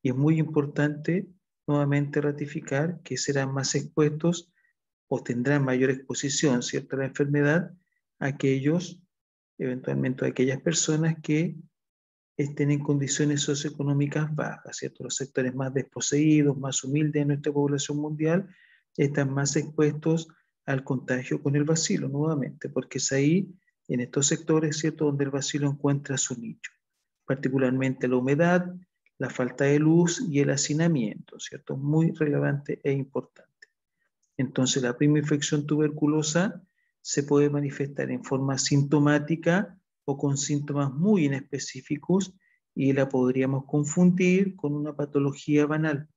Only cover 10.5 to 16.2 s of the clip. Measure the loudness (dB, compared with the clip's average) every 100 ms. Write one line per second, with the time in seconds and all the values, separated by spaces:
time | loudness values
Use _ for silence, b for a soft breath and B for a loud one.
10.5 | 0 -2 -2 0 0 0 -2 -2 0 0
11.5 | -6 -16 _ _ _ _ _ _ -6 -6
12.5 | 0 0 2 2 0 0 0 0 0 -2
13.5 | -2 -4 -6 -2 0 0 -2 -4 -4 -6
14.5 | -8 -14 -10 -12 _ -8 -8 -6 -2 -2
15.5 | -2 -4 -4 -6 -6 -2 2